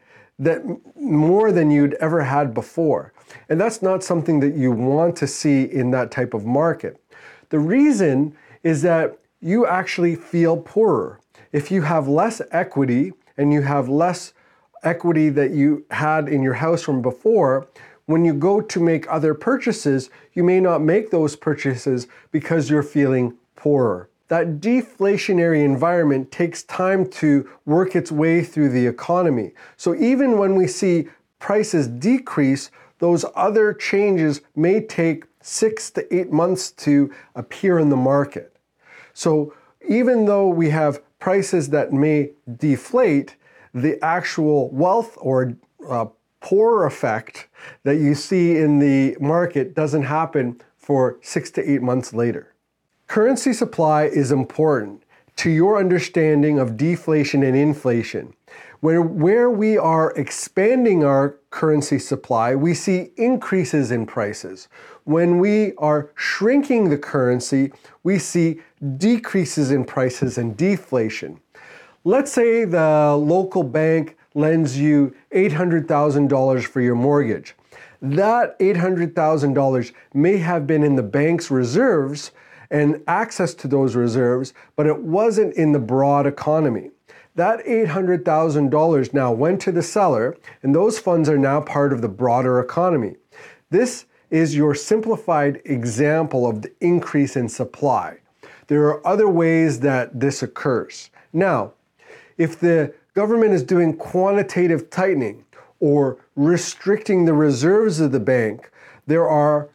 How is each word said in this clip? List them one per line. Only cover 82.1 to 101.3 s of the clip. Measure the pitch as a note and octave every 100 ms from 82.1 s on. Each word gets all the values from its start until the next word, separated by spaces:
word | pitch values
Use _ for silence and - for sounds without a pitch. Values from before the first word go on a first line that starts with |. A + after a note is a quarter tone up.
| D3 - _ - - -
and | D3 D3 D3+ -
access | F3+ A3+ - E3+
to | - C3+
those | C#3 C3+ A#2
reserves, | A#2+ A#2+ A#2+ B2+ C3 - - -
but | D3+
it | D3+
wasn't | D#3+ F3+ A3+ G#3 G3
in | - D#3
the | D3
broad | A2 C3 C#3 C#3+ C#3
economy. | C#3+ D3+ D#3 D3 G#2+ - _ _ - _ -
That | F3+ A3+ -
eight | A3+ G#3+
hundred | E3+ F#3 F3+ F3
thousand | D#3 D#3+ D3 C#3
dollars | D3+ D#3+ D3+ B2
now | C#3 C3
went | A2+ D3+ F#3
to | G3
the | F3
seller, | - G#3+ F#3+ A#2+ B2 - - -
and | C3 D3+
those | G#3 A3+
funds | - E3+ D3+
are | D3
now | C3+ C#3+
part | D3 D3 C#3+
of | C3
the | A2+
broader | G2 B2 A#2+ B2+ B2+
economy. | B2 - F3+ D#3 G#2 - _ - - - -
This | F3+ B3 - - _ -
is | D#3+ D#3+ D3
your | D3+ C#3+
simplified | - A3 A3 G#3+ - D#3+ C#3+ C#3
example | - C3 A#2+ A2 D3 D#3+ D3+ C3 A#2+
of | G#2+
the | - -
increase | F3 F3 - D3 C3+ C3+
in | A#2
supply. | - B2 - C#3+ A#2 E2+ E2 _ _ - - -
There | D3 D3+
are | C#3+ -
other | G3+ G#3+
ways | E3+ E3 E3 D#3+ B2
that | C#3 C3 A#2 B2+
this | C#3 C#3
occurs. | C3 - D3+ A#2 - - - _ _